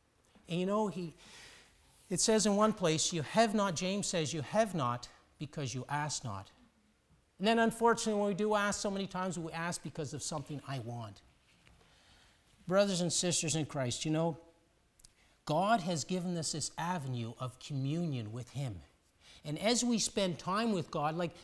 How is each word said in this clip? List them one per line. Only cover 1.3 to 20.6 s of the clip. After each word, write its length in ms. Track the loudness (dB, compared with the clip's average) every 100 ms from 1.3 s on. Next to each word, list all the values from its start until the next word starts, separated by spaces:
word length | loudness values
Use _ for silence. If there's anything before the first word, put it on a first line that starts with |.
| -20 -20 -20 -20 _ _ -20 -4
it 80 | 0
says 280 | 4 6 6
in 100 | 6
one 160 | 4
place, 400 | 4 2 2 2
"You 100 | -2
have 320 | 2 4 4
not," 220 | 4 0 0
James 320 | -2 -2 -2
says, 260 | -2 -2
"you 80 | -4
have 320 | 0 2 2
not 320 | 2 0 -2 -8 -18 _ _
because 340 | -10 -6 -6
you 120 | -6 -4
ask 360 | -2 -2 -4
not." 260 | -6 -8 -12 -20 -20 _ _ _ _ _ _ -2
And 80 | 2
then 140 | 4
unfortunately, 600 | 4 4 4 4 2 0
when 100 | 0
we 40 |
do 220 | 0 2 2
ask, 240 | 2 0
so 100 | -2
many 160 | -2 -4
times 320 | -4 -4 -4
we 140 | -6
ask 280 | -4 -4 -4
because 280 | -8 -8 -6
of 120 | -6
something 360 | -6 -6 -6 -10 -6
I 140 | -8
want. 420 | -6 -8 -10 -14 -20 _ _ _ -20 -20 -20 -20 -20 -20 -20 _ _ _ 2
Brothers 340 | 4 4 4
and 120 | 2
sisters 420 | 2 2 2 2
in 100 | 0
Christ, 400 | 0 -2 -2 -2
you 60 | 0
know, 260 | 2 2 -2 -12 _ _ _ _ -20 -20 _ _ _ -2
God 340 | 2 4 4
has 240 | 2 -2
given 320 | -2 -2 -2 -2
us 160 | -4
this 200 | -4 -6 -4
avenue 560 | -4 -2 -4 -4 -6 -6
of 200 | -8 -8
communion 720 | -6 -4 -2 0 -2 -2 -4
with 180 | -8 -10
him. 240 | -8 -6 -8 -14 _ _ _ -20 -14
And 140 | -8 -2
as 220 | 2 2
we 160 | 2 2
spend 400 | 0 0 0 0
time 340 | -2 0